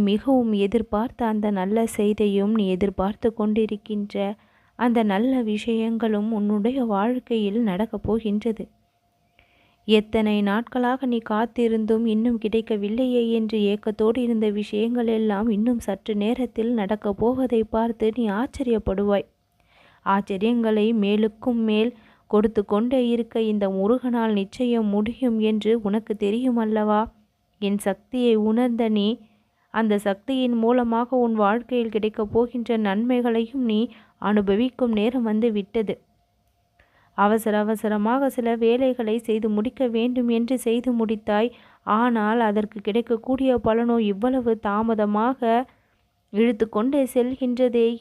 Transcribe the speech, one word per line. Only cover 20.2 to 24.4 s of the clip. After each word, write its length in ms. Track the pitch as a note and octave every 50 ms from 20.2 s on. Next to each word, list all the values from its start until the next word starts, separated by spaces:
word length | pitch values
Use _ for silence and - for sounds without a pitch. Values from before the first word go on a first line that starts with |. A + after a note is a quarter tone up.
| G3+ - G3+ F#3 G#3+ A#3 A#3+ A#3 A3+ A3 G#3+ G#3 G#3 A3+ A#3
மேலுக்கும் 680 | A3 G3 G3+ G#3 G#3+ A3 G#3+ - - - B3+ A#3+ A3+
மேல் 300 | A3 A3 G#3+ G#3+ A3+ B3 A#3+ - - - _ _ _ -
கொடுத்து 320 | G#3+ G#3 G#3+ A3 A3 A3 G3+
கொண்டே 340 | - G#3 G#3 A#3 B3 C4+ B3+ A#3+
இருக்க 360 | A#3 A#3+ A#3 A#3 A#3 - A#3
இந்த 240 | A3+ G#3+ G#3+ G#3 G3 F#3+
முருகனால் 640 | F#3+ F#3+ F#3+ G#3+ B3 B3+ B3 B3 A#3+ A#3 A3+ A3
நிச்சயம் 540 | G#3 G3